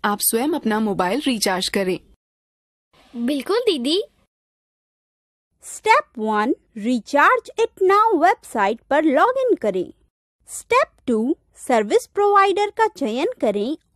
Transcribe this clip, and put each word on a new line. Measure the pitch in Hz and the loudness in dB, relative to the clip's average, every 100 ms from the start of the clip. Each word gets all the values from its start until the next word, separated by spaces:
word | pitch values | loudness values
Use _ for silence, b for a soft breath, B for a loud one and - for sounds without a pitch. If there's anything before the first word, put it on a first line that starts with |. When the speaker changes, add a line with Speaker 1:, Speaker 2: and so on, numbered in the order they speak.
| 208 | -4
Speaker 1:
आप | 202 | -2
स्वयं | - 226 294 | -2 -2 -2
अपना | 311 220 214 | -2 -2 -2
मोबाइल | 220 165 175 254 294 | -2 -2 -2 -2 -2
रिचार्ज | 226 202 185 - | -2 -2 -2 -2
करें। | 208 185 175 - _ _ _ _ _ _ _ _ _ _ | -2 -2 -6 -10 _ _ _ _ _ _ _ _ _ _
Speaker 2:
बिल्कुल | 240 240 285 247 453 | -6 -4 -4 -2 -2
दीदी। | 494 302 247 359 - _ _ _ _ _ _ _ _ _ _ _ _ _ _ _ | 0 -2 -2 -2 -4 _ _ _ _ _ _ _ _ _ _ _ _ _ _ _
Speaker 3:
स्टेप | - - 427 494 - - | -20 -8 2 2 0 -6
वन, | 214 208 220 - _ 220 | -2 0 0 -4 _ -8
Recharge | 214 247 - 285 339 494 - - | -4 -4 -2 2 4 2 -2 -4
It | 453 - | -4 0
Now | 370 403 453 349 | 2 4 2 2
वेबसाइट | 349 453 - 233 196 233 _ | 2 0 -4 -2 -2 -2 _
पर | 285 | 0
लॉग | 311 269 427 523 | 2 2 2 2
इन | 508 339 | 0 0
करें। | 214 185 - - _ _ _ _ - | 0 -4 -6 -12 _ _ _ _ -18
स्टेप | - - 480 622 _ - | -16 0 0 0 _ -4
टू, | 220 240 - _ - | -2 -2 -4 _ -16
सर्विस | - 233 208 427 - | -2 0 2 0 0
प्रोवाइडर | - 403 403 392 392 415 | 0 2 4 2 0 -2
का | - 440 | 0 -2
चयन | - 254 240 392 494 | 0 -4 -2 -4 -2
करें | 240 202 226 320 _ | -2 -2 -4 -6 _